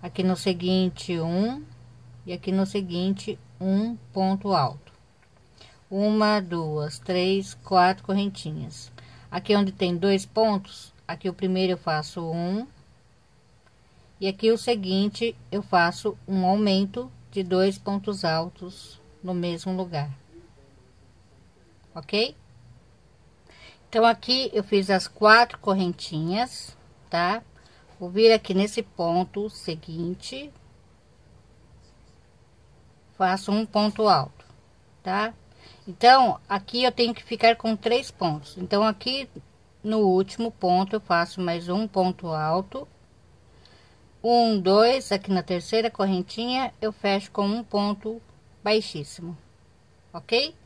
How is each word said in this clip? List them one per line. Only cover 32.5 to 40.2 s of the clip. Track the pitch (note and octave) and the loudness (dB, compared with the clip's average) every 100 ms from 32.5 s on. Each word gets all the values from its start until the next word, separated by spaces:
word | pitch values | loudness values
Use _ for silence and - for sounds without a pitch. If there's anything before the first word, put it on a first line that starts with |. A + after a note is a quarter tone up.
| _ _ - - _ _ _ | _ _ -20 -20 _ _ _
faço | F#3+ F#3+ G3 | 0 0 0
um | G3+ A3 | -2 0
ponto | G#3 G#3+ G#3 G#3+ | 0 0 2 4
alto, | E3 C#3 - - - _ _ _ _ | 4 0 -12 -20 -20 _ _ _ _
tá? | - G3 G#3+ - - - - - - | -4 -2 -4 -8 -20 -20 -20 -20 -18
Então, | F3 A#3+ C4 A#3+ - - | 6 8 10 6 0 -4
aqui | G3+ G3 A#3+ | -6 -4 0
eu | B3+ | 0
tenho | A#3+ A#3 | 2 -2
que | A3+ | -2
ficar | - A#3 A3+ A#3 | -8 2 4 4
com | A3+ A3 | 0 -2
três | A3+ A#3+ - | 0 0 -2
pontos. | - F3 D3+ C#3+ - | -4 -4 -4 -10 -12
Então, | F3+ G3+ | -2 2
aqui | G#3+ G#3 B3+ C4+ C4 - - _ _ _ | 2 0 -6 -6 -8 -16 -20 _ _ _
no | G#3 A3 | -2 2
último | G3+ F#3 | 4 4